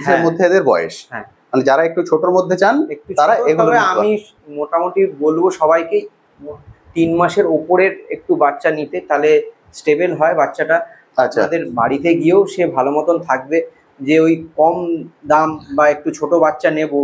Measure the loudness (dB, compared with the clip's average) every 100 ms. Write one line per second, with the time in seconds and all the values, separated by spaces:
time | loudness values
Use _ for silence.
0 | -2 0 0 2 2 2 2 2 0 -8
1 | -14 -16 -16 _ _ -2 2 2 2 -2
2 | -2 0 2 0 0 2 2 2 -2 -8
3 | -6 0 2 2 2 2 2 2 2 0
4 | 0 -2 -6 _ -14 -10 -4 -2 -2 0
5 | 0 0 -2 2 0 2 2 2 2 -4
6 | -4 _ _ _ -18 -18 -20 -20 _ -2
7 | 0 2 0 0 0 0 0 2 2 -2
8 | -10 -8 -2 0 0 0 -2 -2 -6 -8
9 | -4 -2 2 0 0 -12 _ -8 -2 0
10 | 0 0 0 2 -2 -2 -2 -2 -2 -16
11 | _ -2 0 0 -2 -2 -4 -2 -2 0
12 | 0 0 4 4 2 0 -2 0 -2 0
13 | 0 -2 -2 -4 -2 -4 -4 -10 _ -10
14 | 0 2 2 0 -4 0 0 0 -4 -6
15 | -8 _ 0 0 0 -4 -6 0 2 0
16 | -4 -6 0 2 2 0 -2 -2 -2 -2